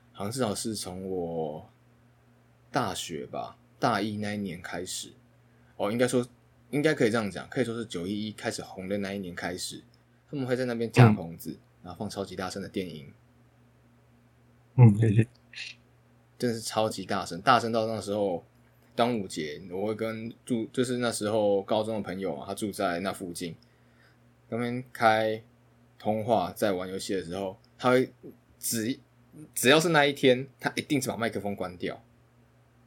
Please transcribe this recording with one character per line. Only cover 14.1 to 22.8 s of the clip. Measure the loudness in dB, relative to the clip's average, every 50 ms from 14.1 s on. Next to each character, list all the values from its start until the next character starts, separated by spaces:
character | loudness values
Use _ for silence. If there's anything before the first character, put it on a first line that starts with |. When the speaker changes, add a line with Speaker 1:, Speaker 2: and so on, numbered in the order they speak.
| _ _ _ _ _ _ _ _ _ _ _ _ _
Speaker 2:
嗯， | 10 10 10 10 8
对， | 4 4 6
对。 | 4 4 2 -2 _ _ _ -16 -16 -16 -16 -16 -20 _ _ _ _ _ _ _ _ _ _ _
Speaker 1:
真 | -4 -4 -2
的 | -2
是 | -4
超 | -6 -4 0 0 0 0
级 | -2 -4 -4
大 | -4 -2 -2 -2
声， | -4 -8 0
大 | 4 4 4 6
声 | 4 2
到 | 0 0 0
那 | 0 -2 -4
时 | -4 -4 -2
候 | 0 0 0 -2 -4 -8 -12 _ _ _ _ _ _ _ _ _
端 | 0 0 0 0
午 | -2 -4 -6
节， | -6 -6 -6 -6 -8 -10 -12 -10
我 | -6 -4 -4
会 | -4 -2
跟 | -4 -4 -6 -6 -8 -10 -12 -14 -14 _
住-， | -4 -2 -2 -2 -2 -2
就 | -2 -2
是 | 0 -2 -2
那 | -2 -2 -2
时 | -2 -2 0
候 | 0 2 2 4 2 2 2
高 | 2 0 0 2
中 | 0 -2
的 | -4
朋 | -4 -6 -6 -4
友 | -4 -4 -6
啊， | -6 -8
他 | -10 -8
住 | -6 -6 -6 -4
在 | -2